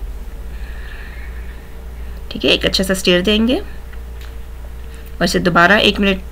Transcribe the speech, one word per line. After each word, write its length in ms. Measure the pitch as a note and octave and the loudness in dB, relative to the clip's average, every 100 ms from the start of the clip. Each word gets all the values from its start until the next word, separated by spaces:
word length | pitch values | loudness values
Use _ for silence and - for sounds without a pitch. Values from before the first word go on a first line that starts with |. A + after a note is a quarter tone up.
| - - - - - - - - - - - - - - - - - - - - - - - | -6 -8 -8 -8 -8 -8 -8 -8 -8 -8 -10 -8 -8 -8 -8 -10 -12 -12 -10 -10 -8 -8 -8
ठीक 140 | - | -2
है। 60 | - | 0
एक 140 | F3+ | 2
अच्छा 200 | - - | 2 0
सा 100 | F#3+ | 2
stir 260 | F#3+ - F3+ | 2 4 4
देंगे 380 | F#3+ G#3+ A3+ E4 | 6 4 4 2
और 1700 | - - - - - - - - - - - - - - - - | -2 -8 -10 -10 -10 -10 -10 -10 -10 -10 -10 -10 -12 -12 -8 0
इसे 140 | F3 F3+ | 2 4
दोबारा 400 | F3+ E3 F3 G#3+ | 4 6 8 8
एक 220 | - G3+ | 6 4
minute, 200 | G3 F#3+ - | 4 2 -2